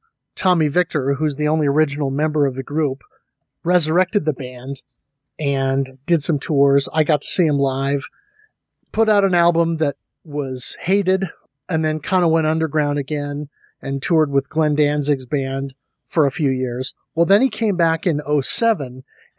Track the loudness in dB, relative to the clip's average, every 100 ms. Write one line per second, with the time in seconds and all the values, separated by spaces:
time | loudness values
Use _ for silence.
0 | _ _ _ -4 0 2 2 0 -2 -2
1 | -2 0 -2 -2 -2 0 0 2 0 0
2 | -4 -2 -2 0 -2 -2 -4 -2 -2 -4
3 | -14 _ _ _ _ _ 0 0 2 0
4 | 2 0 0 -4 -6 -8 -8 -10 _ _
5 | _ _ _ -6 -2 0 0 0 -2 -6
6 | 0 0 2 -2 0 2 4 4 2 -2
7 | 0 0 0 0 2 2 0 0 -2 -2
8 | -6 _ _ _ _ _ _ _ _ -2
9 | 2 2 2 4 2 2 0 0 -2 -4
10 | _ _ -10 -8 -6 -2 -2 -2 0 0
11 | 2 0 -2 -10 _ _ -4 -2 0 -2
12 | -2 0 2 2 2 0 0 0 0 -2
13 | -4 -4 -4 -6 -8 _ _ _ -6 -4
14 | 0 2 2 0 -2 -2 0 2 2 0
15 | 0 -2 -2 -4 -2 -4 -6 -10 _ _
16 | -6 0 0 2 0 0 -2 -4 -6 -8
17 | _ 0 2 4 2 0 -2 0 0 0
18 | 0 -2 0 0 0 0 2 0 -4 -10
19 | -18 _ _